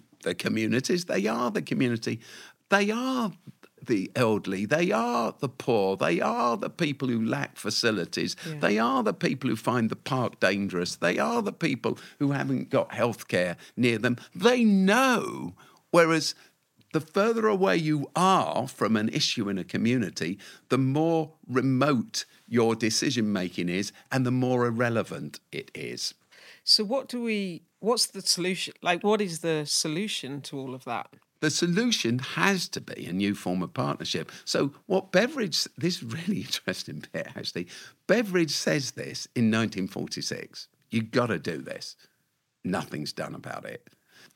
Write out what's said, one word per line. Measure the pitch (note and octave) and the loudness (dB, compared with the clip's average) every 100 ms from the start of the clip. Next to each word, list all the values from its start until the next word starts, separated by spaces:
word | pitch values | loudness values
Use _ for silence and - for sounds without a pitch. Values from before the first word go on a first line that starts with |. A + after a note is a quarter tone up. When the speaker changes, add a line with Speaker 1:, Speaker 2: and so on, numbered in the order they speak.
| - _ | -12 _
Speaker 1:
the | - F#2 | -4 -2
communities. | G2 G#2+ A2 A2+ C#3 F3+ F3 | -2 0 2 2 2 0 0
They | F#3+ G3+ | 0 0
are | A3+ A#3+ | 0 0
the | G#3 | -2
community. | C#3+ - C3 A#2 A#2+ A#2 - - - - - | -2 0 0 0 -4 -6 -8 -20 -20 -16 0
They | G3 G3+ | 2 2
are | A3 B3+ C4 A3+ - - - - _ - | 0 -2 -2 -2 -6 -18 -20 -20 _ -2
the | A2 F#2 - | -2 -2 0
elderly, | A#2+ G#2+ E2 F#2+ G#2+ | 2 2 0 -4 0
they | D3+ F3+ | 0 2
are | G#3 A#3 A#3+ A3 - | 0 0 -2 -2 -4
the | C3+ | -6
poor, | - - A#2 G2 F#2+ | -6 0 2 2 2
they | D#3 E3+ | 2 2
are | - A#3+ A#3+ A3+ | 0 0 0 0
the | - | -4
people | - D#3+ C#3 C3 | -4 -4 -2 -2
who | A#2 A2+ | 0 0
lack | C#3+ - - | -2 -4 -8
facilities, | G#2 G2+ A#2+ G#2+ E2+ - G2+ - F3 | -6 0 2 0 -2 -2 -4 -4 -8
Speaker 2:
Yeah. | D3+ | -2
Speaker 1:
they | D#3+ G#3 | 0 2
are | A3+ C4 | 2 2
the | G#3+ | 0
people | F#3+ F3 B2+ C3 | 0 -2 -2 -2
who | A2+ | -2
find | - A#2+ A2+ | 0 0 0
the | - | -2
park | - C3 A#2+ - | -4 -2 -2 2
dangerous, | F#2+ G2+ G2 F#2 F2 - | 2 2 0 -2 -4 -2
they | E3+ G#3+ | 0 2
are | A3+ A#3+ | 0 0
the | G3+ | -2
people | - E3 A#2 A2+ - - - | -2 -2 -2 -4 -6 -8 -4
who | C#3+ | -2
haven't | C#3 C#3 B2+ C3 | 0 -2 -2 0
got | B2+ - | 0 0
healthcare | - A#2+ G#2 - F#2+ F2 E2+ - - | 0 0 0 -2 0 0 -2 -10 0
near | A#2+ A2+ | 2 4
them. | A#2+ A#2+ - - | 0 -2 -6 0
They | G3 B3+ | 4 6
know, | A3+ G3 F#3+ A3 C4+ A#3 - B1+ B1+ - - _ _ | 6 6 6 4 4 2 0 -6 -8 -10 -20 _ _
whereas | E3+ E3 D#3 C#3+ - - _ _ _ _ | 6 6 4 0 -6 -14 _ _ _ _
the | D#3+ | -4
further | D3+ - G#3+ A3+ A3 | -2 0 2 4 2
away | G3+ F#3+ F3+ | 4 4 4
you | D#3 D3+ C3+ - | 2 0 0 2
are | F#3 F#3 G#2+ D2+ B2+ | 4 4 4 0 -2
from | - G#2+ A2 | 0 2 2
an | G#2+ | 2
issue | D#3 - - G2+ | 0 0 0 -2
in | G2 | -2
a | |
community, | E2+ - G#2+ B2+ F#2+ - E2 G2 - - - | -4 -2 2 2 0 -4 -6 -6 -12 -14 -2
the | B2+ | 2
more | C3 C#3 D#3+ E3 D#3 - - | 2 2 2 2 -2 -8 -4
remote | B2 B2+ C3 C#3 C3+ - - - _ - | 0 2 4 4 2 0 -6 -10 _ -2
your | A#2 A2+ A2+ | 2 4 4
decision | A2+ - D#3 B2 G#2+ | 2 2 0 0 0
making | G2 F2+ - F2 | 0 -2 -2 -2
is | F2+ G#2 - - | -2 -2 -8 -4
and | C3 B2+ | 0 2
the | |
more | B2+ B2+ B2+ A#2+ | 2 2 4 2
irrelevant | A2+ A#2+ A2+ F#2+ E2+ D2 - - | 2 0 0 -2 -4 -10 -12 -12
it | C#2 - | -12 -10
is. | - A#1+ A#1+ - - _ - - - | -10 -10 -6 -8 -8 _ -20 -20 -8
Speaker 2:
So | - - | 2 2
what | G#3 C4+ - | 4 -2 -4
do | A#3+ | -6
we, | A#3 G#3+ F#3+ E3+ _ _ | -2 -2 -2 -8 _ _
what's | F#3+ A#3 - | 0 0 0
the | G3 | -2
solution? | F#3 - F3 F#3 - - | -2 0 0 -2 -4 -4
Like, | E3 F3 | 0 2
what | G3+ G#3+ | 4 2
is | G3+ E3 | 2 -2
the | E3+ D#3 D3 | -2 -2 0
solution | - E3 D#3 G3 - C3 C#3+ | 0 0 -2 -4 -6 -6 -10
to | - C#3+ | -10 -10
all | C3 B2+ | -8 -10
of | B2+ | -6
that? | A#2 - - _ - | -6 -6 -14 _ -2
Speaker 1:
The | D#3 | 0
solution | - F3 F3 A#3+ A3 A#2 A#2+ | 2 2 2 2 2 2 0
has | B2+ - F3+ F#3+ - | -2 0 2 2 -2
to | - | -8
be | - - - | -10 -12 -6
a | |
new | F2+ G2+ | 0 0
form | G2+ - F#2 | 0 -2 -2
of | F2 | -2
partnership. | - C#3 - - F2 D#2+ - - | -4 -4 -4 -4 -4 -6 -12 -4
So | - C#3 - - | 0 0 -2 0
what | F#3+ F#3+ | 0 2
Beveridge, | F3+ A#3+ D4+ G#3+ C#3+ - - | 2 2 0 -2 -2 -4 -2
this | E3+ F3+ | -2 -2
really | A#2+ A#2+ F3 F#3 | -6 -8 -4 -4
<laughs> | |
interesting | - - - D#2 - D2+ - | -2 -6 -4 -6 -6 -12 -8
bit, | E2 - - | -8 -8 -8
actually, | - - F2 - - - - | -8 -6 -8 -10 -20 -8 0
Beveridge | G#3 G#3+ F3+ E3 | 2 2 2 2
says | C#3 - D#3 B2 | 0 0 0 -2
this | - C#3 C3+ - - | -8 -10 -10 -6 2
in | A2+ | 2
nineteen | A2+ A#2 G2 F#2+ | 4 0 -2 -6
forty-six, | - F2+ - - - - - - _ - | -6 -8 -6 -6 -8 -10 -16 -20 _ -6
"You | A#2 | -4
gotta | A2 B2 A#2+ F2+ | 0 0 0 0
do | C#2+ D#2 | -4 -8
this." | C2 - - - _ _ _ _ _ _ | -8 -12 -12 -18 _ _ _ _ _ _
Nothing's | - F2+ D2+ E2 D2 | -4 -4 -4 -8 -8
done | - D2 | -8 -8
about | C#2+ - - G#1+ | -10 -10 -10 -10
it. | A1+ - _ _ - - | -14 -16 _ _ -20 -20